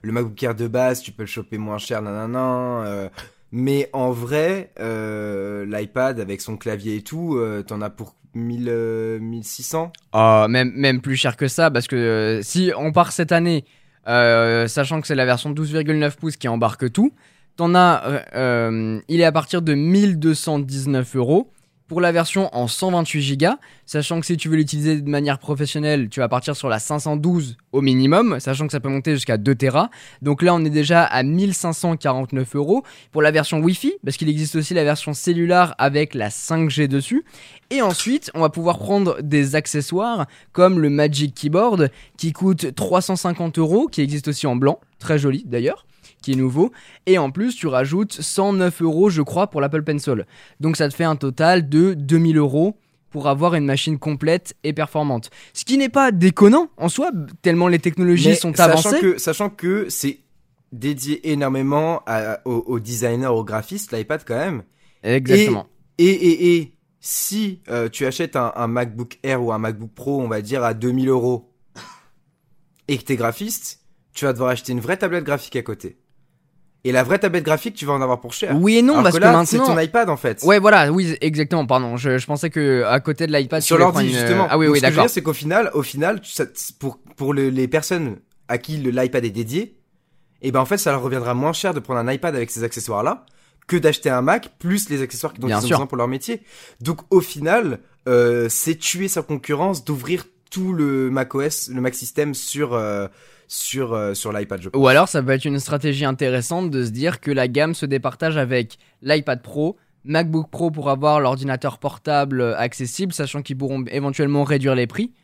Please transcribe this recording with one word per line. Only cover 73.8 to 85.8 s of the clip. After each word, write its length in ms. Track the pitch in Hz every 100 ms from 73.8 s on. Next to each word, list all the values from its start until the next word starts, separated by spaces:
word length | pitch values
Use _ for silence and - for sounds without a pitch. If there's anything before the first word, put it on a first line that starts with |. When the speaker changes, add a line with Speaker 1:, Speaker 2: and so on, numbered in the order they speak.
| _ _ _
Speaker 1:
tu 100 | -
vas 80 | 139
devoir 180 | 120 127
acheter 220 | 123 -
une 80 | 123
vraie 160 | 117 185
tablette 280 | 190 175
graphique 320 | 143 143 - 127
à 60 |
côté. 360 | 113 104 92 - _ _ _ _ _ _ _ _
Et 80 | 127
la 100 | 127
vraie 140 | 127 196
tablette 260 | 196 170
graphique, 300 | 147 156 233
tu 120 | - 143
vas 60 |
en 100 | 143
avoir 180 | 131 120
pour 120 | 120
cher. 240 | - 190 147
Speaker 2:
Oui 200 | 196 226
et 40 |
non, 120 | 247
Speaker 1:
Alors 100 | 302
Speaker 2:
parce 100 | 196
Speaker 1:
que 60 | 165
Speaker 2:
que 40 |
Speaker 1:
là, 200 | 214 165
c'est 120 | 170 233
Speaker 2:
maintenant 160 | 262
Speaker 1:
ton 60 | 175
iPad, 280 | 160 233 220
en 60 | 226
fait. 260 | 127 107
Speaker 2:
Ouais, 160 | 170 202
voilà, 320 | 208 208 147
oui, 240 | 175 175 160
exactement, 440 | 156 151 151 165 127
pardon. 300 | 131 123 117
Je, 220 | 131 127
je 80 | 127
pensais 240 | 147 165
que 320 | 156 143 127
à 140 | 110 131
côté 260 | 160 147 165
de 60 |
l'iPad, 280 | 147 131 160
tu 40 | -
Speaker 1:
Sur 80 | 165
Speaker 2:
voulais 80 |
Speaker 1:
l'ordi, 140 | 180 175
Speaker 2:
prendre 120 | 131
une, 60 | 123
Speaker 1:
justement. 260 | 120 117 113
Speaker 2:
ah 80 | 156
oui, 80 | 156
Speaker 1:
Donc, 80 |
Speaker 2:
oui, 60 | 147
Speaker 1:
ce 20 |
que 40 | 135
je 40 |
veux 40 | 156
Speaker 2:
d'accord. 80 | 240
Speaker 1:
dire, 60 |
c'est 80 | -
qu'au 100 | 151
final, 380 | 147 151 196 214
au 80 | 151